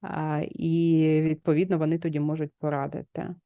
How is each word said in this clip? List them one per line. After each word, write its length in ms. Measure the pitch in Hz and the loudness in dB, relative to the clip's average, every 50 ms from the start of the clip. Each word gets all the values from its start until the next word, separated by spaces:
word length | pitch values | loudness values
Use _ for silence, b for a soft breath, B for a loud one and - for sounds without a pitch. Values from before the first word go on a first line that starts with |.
а, 420 | - - - 160 156 156 151 147 - - | -10 -8 -6 -4 -4 -2 -2 -2 -4 -4
і, 680 | - - - 165 165 165 170 165 165 160 156 156 156 156 156 | -6 -4 -2 0 2 2 4 4 4 4 4 4 4 4 4
відповідно, 560 | 160 156 151 _ - 156 151 185 185 190 160 | 2 0 -2 _ 0 2 2 2 2 2 0
вони 200 | 156 151 165 165 | 2 0 0 0
тоді 220 | 165 170 151 147 | -2 -2 -2 0
можуть 320 | 147 151 156 160 156 147 _ _ | -2 -2 -2 -2 -4 -6 _ _
порадити. 760 | - 151 147 143 139 143 143 - - _ _ - - - 180 165 _ | -4 -4 -2 -2 -4 -4 -6 -10 -12 _ _ -10 -8 -8 -10 -12 _